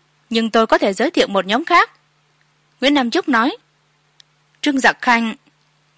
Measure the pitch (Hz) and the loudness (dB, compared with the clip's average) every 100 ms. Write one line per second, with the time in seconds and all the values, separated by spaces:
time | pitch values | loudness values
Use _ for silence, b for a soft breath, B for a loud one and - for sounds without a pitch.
0 | _ _ - 226 226 233 220 320 220 190 | _ _ -6 -4 0 2 2 2 0 -2
1 | 277 - 190 196 185 233 330 349 466 _ | -2 0 0 -2 -2 -4 0 2 2 _
2 | _ _ _ _ _ _ _ - 254 285 | _ _ _ _ _ _ _ -4 0 2
3 | 240 320 349 233 254 466 _ _ _ _ | 0 -2 0 0 0 -4 _ _ _ _
4 | _ _ _ _ _ _ 285 269 233 - | _ _ _ _ _ _ -4 0 0 0
5 | - 233 226 - _ _ _ _ _ | 0 0 -2 -8 _ _ _ _ _